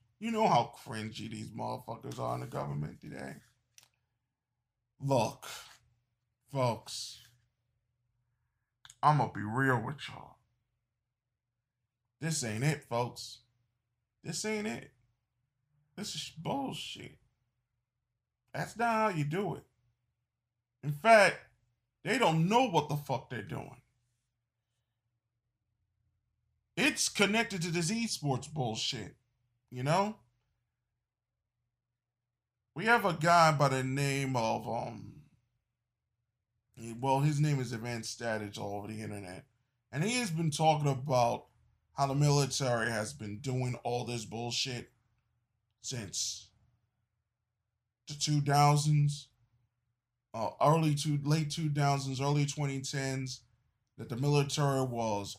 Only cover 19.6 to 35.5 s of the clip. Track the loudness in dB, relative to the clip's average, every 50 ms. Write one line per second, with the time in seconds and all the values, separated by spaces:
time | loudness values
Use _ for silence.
19.6 | -10 _ _ _ _ _ _ _ _ _ _ _ _ _ _ _ _ _ _ _
20.6 | _ _ _ _ -6 -6 -4 0 6 8 10 10 10 8 4 0 -8 _ _ _
21.6 | _ _ _ _ _ _ _ _ -4 -2 0 2 4 4 4 4 4 4 4 4
22.6 | 4 4 2 0 0 0 -4 -6 -4 -4 -6 -6 -6 -8 -10 -10 -8 -8 -8 -10
23.6 | -10 -12 -14 -20 _ _ _ _ _ _ _ _ _ _ _ _ _ _ _ _
24.6 | _ _ _ _ _ _ _ _ _ _ _ _ _ _ _ _ _ _ _ _
25.6 | _ _ _ _ _ _ _ _ _ _ _ _ _ _ _ _ _ _ _ _
26.6 | _ _ -2 0 2 2 2 0 -2 -2 2 2 2 4 4 2 0 0 -2 -6
27.6 | -4 -2 -2 -2 0 0 -2 -2 -2 -4 -4 -4 -2 -2 -2 -2 -4 -8 -6 -4
28.6 | -4 -4 -2 -4 -4 -4 -4 -6 -8 -10 -14 _ _ _ _ _ _ _ _ _
29.6 | _ -14 -10 -6 -2 0 2 2 2 0 -4 -10 _ _ _ _ _ _ _ _
30.6 | _ _ _ _ _ _ _ _ _ _ _ _ _ _ _ _ _ _ _ _
31.6 | _ _ _ _ _ _ _ _ _ _ _ _ _ _ _ _ _ _ _ _
32.6 | _ _ -10 -2 2 4 4 4 4 2 0 2 4 6 8 10 10 8 8 6
33.6 | 4 4 2 2 -2 -2 -2 0 0 0 0 0 -2 -2 0 0 0 0 0 -2
34.6 | -4 -4 -6 -4 -6 -6 -10 -12 -14 -16 -18 -20 -20 _ _ _ _ _